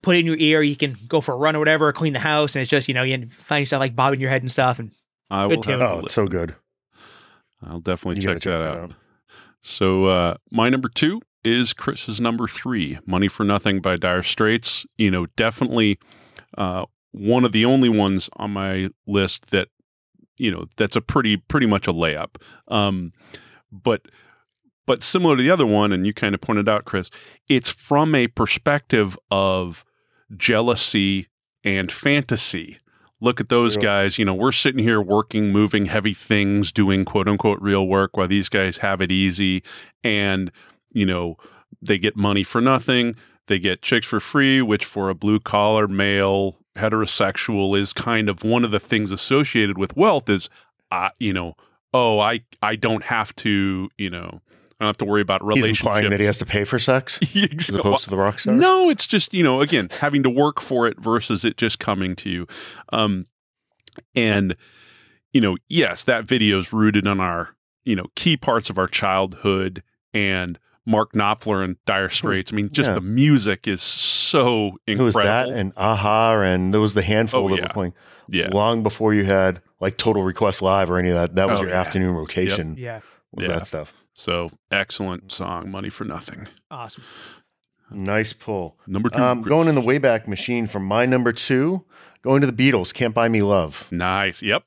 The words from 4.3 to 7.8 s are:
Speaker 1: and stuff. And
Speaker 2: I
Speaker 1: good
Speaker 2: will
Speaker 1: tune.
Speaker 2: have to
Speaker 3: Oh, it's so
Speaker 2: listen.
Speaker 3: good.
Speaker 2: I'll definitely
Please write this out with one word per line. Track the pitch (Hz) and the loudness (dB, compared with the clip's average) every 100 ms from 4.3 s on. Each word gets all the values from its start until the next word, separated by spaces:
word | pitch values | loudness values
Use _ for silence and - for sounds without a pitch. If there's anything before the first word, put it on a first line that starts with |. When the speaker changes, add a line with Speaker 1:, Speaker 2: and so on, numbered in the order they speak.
| 135 | -2
Speaker 1:
and | 127 | -2
stuff. | 123 127 123 | 0 0 0
And | 113 _ _ _ _ | -8 _ _ _ _
Speaker 2:
I | 98 101 | -2 2
Speaker 1:
good | 117 | 0
Speaker 2:
will | |
Speaker 1:
tune. | 113 131 | 0 0
Speaker 2:
have | 123 | 0
to | 85 | -2
Speaker 3:
Oh, | |
it's | - | -4
so | - 101 | -2 0
Speaker 2:
listen. | |
Speaker 3:
good. | 92 85 - _ _ _ _ - - _ _ _ _ 85 | -2 -6 -10 _ _ _ _ -20 -20 _ _ _ _ -16
Speaker 2:
I'll | |
definitely | 85 | -10